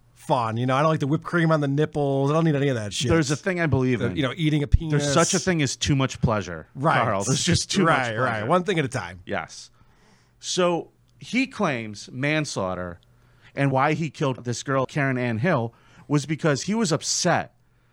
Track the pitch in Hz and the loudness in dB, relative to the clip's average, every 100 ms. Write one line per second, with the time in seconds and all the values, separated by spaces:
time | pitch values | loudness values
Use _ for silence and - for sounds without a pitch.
0 | _ - - 139 113 113 127 131 156 156 | _ -12 -2 0 0 -2 0 2 2 2
1 | 139 160 - 175 165 160 143 139 156 156 | 0 -2 0 2 4 2 2 0 0 0
2 | 143 139 139 156 165 143 143 123 104 92 | 0 2 2 2 4 2 2 0 -4 -4
3 | 120 165 135 147 196 180 165 135 127 120 | 2 2 2 -2 -2 -2 0 2 2 2
4 | 120 - 131 131 151 151 143 - 160 147 | 0 -2 -2 0 0 0 2 0 2 0
5 | 143 143 165 180 - 170 135 - - 143 | 2 4 4 2 0 0 0 -2 0 2
6 | 131 - 120 107 90 82 73 143 151 131 | 0 0 0 0 -2 -10 -12 -4 0 2
7 | 117 98 101 131 - - - 202 170 147 | 2 0 0 0 2 0 0 2 4 4
8 | 120 110 127 110 110 180 180 170 135 123 | 2 -2 -2 -2 0 0 2 -2 -2 -4
9 | 90 90 87 98 78 - - _ _ _ | -8 -12 -8 -6 -6 -14 -20 _ _ _
10 | _ _ _ _ - 170 175 170 - _ | _ _ _ _ -6 0 2 0 -4 _
11 | _ - - 240 262 - 190 127 110 104 | _ -20 -6 -2 -2 -2 -2 -2 -6 -12
12 | - 127 143 156 143 - 92 90 90 87 | -12 -4 -2 0 -2 -4 -4 -4 -8 -10
13 | _ _ _ _ - - 139 135 143 156 | _ _ _ _ -12 -2 0 2 2 0
14 | 160 - 143 131 120 117 - 135 127 160 | -4 -2 -2 -2 -6 -6 -2 -2 -2 -2
15 | 135 127 123 110 160 151 117 - - - | -2 0 -2 -2 0 0 -2 -8 -20 -18
16 | - 147 135 156 165 139 - 220 202 127 | -2 -2 0 -2 0 0 0 -2 0 0
17 | - - 175 135 76 _ _ _ _ | -2 -2 0 0 -2 _ _ _ _